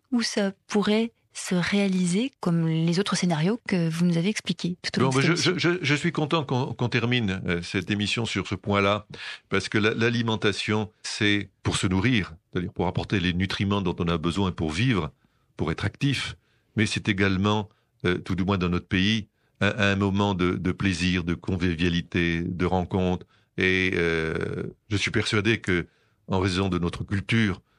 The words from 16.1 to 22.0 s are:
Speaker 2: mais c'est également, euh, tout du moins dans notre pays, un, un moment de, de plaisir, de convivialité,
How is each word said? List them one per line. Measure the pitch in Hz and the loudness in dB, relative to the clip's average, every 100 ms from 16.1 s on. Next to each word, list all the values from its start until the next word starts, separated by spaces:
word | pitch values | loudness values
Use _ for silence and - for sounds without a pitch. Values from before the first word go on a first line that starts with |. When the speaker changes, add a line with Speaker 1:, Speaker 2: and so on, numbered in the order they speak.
| 135 - - _ _ _ - | -2 -4 -12 _ _ _ -2
Speaker 2:
mais | 107 | 0
c'est | - 107 | 0 -2
également, | 98 98 95 104 107 98 _ _ _ - | 2 2 2 2 0 -2 _ _ _ -2
euh, | 90 | -2
tout | - 90 | -2 -2
du | |
moins | 92 98 | 0 0
dans | 87 | 0
notre | 87 - | -2 -2
pays, | 95 95 110 98 _ _ - | 0 2 0 -4 _ _ -2
un, | 101 113 | -2 2
un | 101 98 | 0 2
moment | 101 98 101 92 | 2 2 0 2
de, | 90 | 0
de | 92 90 | 0 -2
plaisir, | 87 98 87 92 90 | 0 0 0 2 0
de | 85 | 0
convivialité, | 82 - 92 90 80 87 85 | -4 -4 -2 0 0 0 0